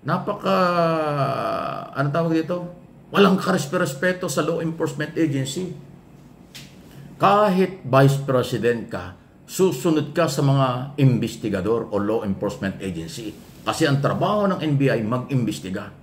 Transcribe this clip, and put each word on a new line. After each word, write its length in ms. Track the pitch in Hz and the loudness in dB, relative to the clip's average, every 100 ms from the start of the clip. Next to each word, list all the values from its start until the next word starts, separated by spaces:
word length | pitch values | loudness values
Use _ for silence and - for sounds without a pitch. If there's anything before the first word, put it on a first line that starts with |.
napaka, 560 | 139 185 208 202 190 190 180 175 165 160 151 143 127 120 110 110 76 - - | -2 -2 -2 -4 0 2 2 2 2 2 0 0 0 0 -2 -2 -4 -6 -8
ano 140 | - 143 | -2 0
tawag 240 | 165 165 160 | 0 2 0
dito? 140 | 156 180 170 - - - - | 0 -6 -6 -14 -20 -20 -2
Walang 240 | 180 196 185 | 4 6 4
karespe-respeto 880 | 185 180 - 180 175 - 180 180 175 | 2 -2 0 -2 -2 0 -2 -2 -2
sa 160 | 165 | 0
law 180 | 151 165 | 0 0
enforcement 540 | 165 160 160 143 151 | -4 -2 -4 -4 -6
agency. 560 | - 165 135 135 180 180 - - - - - - - - - - - - - - - | 0 0 0 -4 -6 -8 -10 -16 -20 -20 -20 -20 -20 -20 -20 -20 -20 -20 -20 -20 0
Kahit 720 | 185 202 208 185 185 - 120 | 4 6 4 4 0 -2 2
Vice 340 | 135 139 139 - | 6 6 4 0
President 640 | 127 117 120 113 117 98 | 0 0 0 0 0 -6
ka, 240 | 92 90 90 - - - | -10 -12 -16 -20 -20 -12
susunod 680 | - 185 139 175 156 143 | 0 0 2 0 0 0
ka 140 | 170 165 | 0 0
sa 140 | 147 | 2
mga 560 | 139 139 131 123 139 - | 2 4 2 0 -6 2
investigador 920 | 135 - 117 - 110 98 95 117 - | 4 4 -2 -4 -4 -2 0 0 0
o 20 | 101 | -2
law 240 | 101 113 104 | 0 0 -2
enforcement 560 | 95 104 - 98 95 | -2 -4 -2 -6 -4
agency. 500 | 98 82 82 - 107 - - - | -8 -8 -10 -10 -10 -12 -20 -8
Kasi 240 | - - 156 | -6 0 2
ang 160 | 139 | 2
trabaho 480 | 135 101 170 208 196 | 0 0 0 2 0
ng 100 | 185 | 0
N 140 | 151 139 | 0 2
B 140 | 135 | 2
I, 100 | 117 107 | 2 0
mag-imbestiga. 880 | 123 123 135 107 - 92 92 101 - | -4 -2 -2 -2 -4 -8 -8 -10 -18